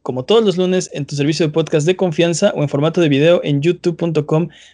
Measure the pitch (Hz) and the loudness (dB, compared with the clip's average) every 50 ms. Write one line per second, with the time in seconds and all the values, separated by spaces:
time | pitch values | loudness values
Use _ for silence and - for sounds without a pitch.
0 | _ - 127 127 127 - 202 233 226 202 170 180 185 180 185 185 - - - 165 | _ -8 -8 -8 -2 2 2 4 4 2 0 0 0 0 0 -2 -2 -4 -8 -8
1 | 143 - - 143 143 147 160 156 170 156 151 165 160 156 - 156 147 165 185 - | -8 -8 -4 -2 -2 -2 0 0 0 0 0 -2 -2 0 0 0 0 0 0 0
2 | 190 180 156 - 165 170 170 160 - 208 - - 147 143 - 139 143 160 160 - | 0 -2 0 0 0 0 2 0 0 0 0 0 -4 -2 -2 0 -2 0 0 2
3 | 175 156 143 135 147 165 175 180 - 156 147 143 143 170 175 170 - 180 165 - | 2 2 2 4 4 4 4 2 2 0 -2 0 0 0 -2 0 -2 -4 -4 -2
4 | 170 170 160 156 143 151 156 156 170 160 - - - - | -4 -2 -2 -2 -2 0 -2 -2 -2 -4 -8 -16 -20 -20